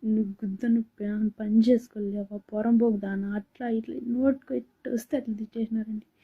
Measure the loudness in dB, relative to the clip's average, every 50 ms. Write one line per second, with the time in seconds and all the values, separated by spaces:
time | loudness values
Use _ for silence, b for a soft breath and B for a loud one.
0 | -2 0 0 0 0 -2 -4 -6 -6 -6 -6 -4 0 2 2 2 0 _ _ -8
1 | -6 -4 -2 0 -2 -2 -2 -4 -2 4 4 6 8 8 6 4 4 -4 -8 -6
2 | -6 -4 -4 -6 -6 -8 -10 -12 -12 -6 -4 -2 2 4 6 6 6 4 2 0
3 | -2 -4 -4 -4 -4 -4 -4 -6 -6 _ _ -8 -6 -2 -2 -4 -4 -4 -8 -8
4 | -4 -4 -2 2 2 2 2 0 _ -6 -6 -6 -6 _ _ _ -8 -4 -4 -4
5 | -4 -2 -4 -4 -2 -4 -6 -6 -8 -8 -4 -4 -4 -2 -2 -4 -4 -4 -8 -10
6 | -10 _ b b